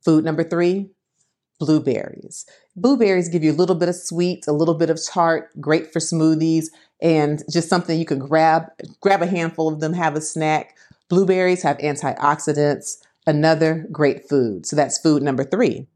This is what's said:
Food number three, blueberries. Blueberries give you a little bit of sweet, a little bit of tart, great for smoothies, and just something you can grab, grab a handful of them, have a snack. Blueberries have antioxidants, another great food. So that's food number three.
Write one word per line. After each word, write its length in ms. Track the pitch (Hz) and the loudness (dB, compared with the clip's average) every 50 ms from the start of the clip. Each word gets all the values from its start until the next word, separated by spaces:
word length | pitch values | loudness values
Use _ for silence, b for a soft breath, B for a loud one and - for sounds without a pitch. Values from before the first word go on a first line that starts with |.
| _ | _
Food 220 | - 160 156 151 | 4 2 2 2
number 180 | 160 156 156 165 | 0 -2 -2 -4
three, 460 | 165 175 170 175 175 180 196 196 190 _ _ _ _ _ _ _ _ _ _ _ _ _ _ | -2 -2 0 0 0 0 -2 -6 -10 _ _ _ _ _ _ _ _ _ _ _ _ _ _
blueberries. 880 | 151 139 156 156 127 131 120 107 - - - - - - - - - b b b b b b | 0 2 2 2 2 0 -2 -2 -4 -8 -12 -18 -20 -20 -20 -20 -20 b b b b b b
Blueberries 540 | 185 175 247 285 240 226 202 190 185 175 170 | 0 2 2 4 4 4 2 2 2 0 0
give 160 | 165 175 151 | -2 0 2
you 80 | 160 151 | 2 2
a 0 | |
little 220 | 147 185 170 185 | 2 2 0 2
bit 120 | 160 170 175 | 0 0 -2
of 80 | 180 | -2
sweet, 500 | 180 - - 165 165 175 180 180 175 - | -6 -8 -8 -4 -2 -2 -2 -2 -4 -4
a 60 | - | -2
little 240 | 151 147 165 160 165 | 0 0 2 0 2
bit 140 | 151 170 165 | 0 2 0
of 140 | 160 160 - | 0 -2 -4
tart, 460 | - - 185 170 165 165 156 156 - _ 151 | -6 -2 0 2 2 2 -2 -4 -10 _ -12
great 320 | 143 147 156 165 165 - _ | -2 0 0 0 -2 -4 _
for 60 | 170 | -6
smoothies, 680 | 160 - - 165 156 160 160 156 160 160 160 165 160 160 b b b b b _ | -4 -2 -2 2 2 2 2 2 2 2 2 0 0 -4 b b b b b _
and 420 | - 165 160 156 147 147 147 147 151 - | 0 2 2 4 2 0 0 -4 -6 -4
just 200 | - 170 165 165 | -2 -2 -2 0
something 280 | - 175 175 - 165 160 | -2 -2 0 -2 -2 -2
you 80 | 165 | -2
can 140 | - 147 139 | -2 -4 -6
grab, 460 | 135 139 147 160 160 160 160 165 165 - _ _ - - - _ | -4 0 2 4 4 4 4 2 0 -4 _ _ -20 -20 -18 _
grab 220 | - 202 196 190 | 0 0 2 2
a 40 | 170 | 2
handful 440 | 175 190 175 165 165 165 - 160 160 | 0 -2 -2 -2 -4 -2 -2 -2 -2
of 100 | 156 156 | -2 -2
them, 140 | 156 156 165 | -4 -4 -4
have 240 | 180 170 160 143 156 | -2 -2 -2 -2 -4
a 40 | |
snack. 540 | 156 - - 160 156 156 156 151 - - _ b b b b b b _ | -6 -6 -6 -4 -2 0 0 -2 -2 -6 _ b b b b b b _
Blueberries 540 | 175 180 196 175 190 185 185 180 180 180 | 2 2 4 4 2 2 4 2 0 0
have 160 | - 156 143 139 | 0 -2 -2 0
antioxidants, 1200 | - 151 143 139 - 139 131 - - 147 147 151 - - 147 143 147 143 143 - - - - _ b b b b _ - | -2 -4 -4 -2 -4 -6 -4 0 0 0 0 0 0 -2 0 2 2 0 0 -2 -6 -14 -16 _ b b b b _ 0
another 600 | 151 147 151 160 160 156 160 160 160 160 156 - | 0 2 4 2 4 4 2 0 0 -2 -6 -10
great 360 | 190 - 151 139 120 - - - | -4 0 0 0 0 -2 -6 -2
food. 380 | 147 143 127 113 101 90 82 | 0 0 0 0 -2 -6 -8
So 100 | - - | -6 -2
that's 220 | 147 143 127 - - | -2 -2 -2 -2 -2
food 240 | - 160 151 143 | 0 2 2 2
number 220 | 135 143 135 123 135 | 2 -2 -2 -2 -2
three. 420 | - - 196 247 156 110 - 135 - _ | -2 0 0 0 0 0 -4 -10 -16 _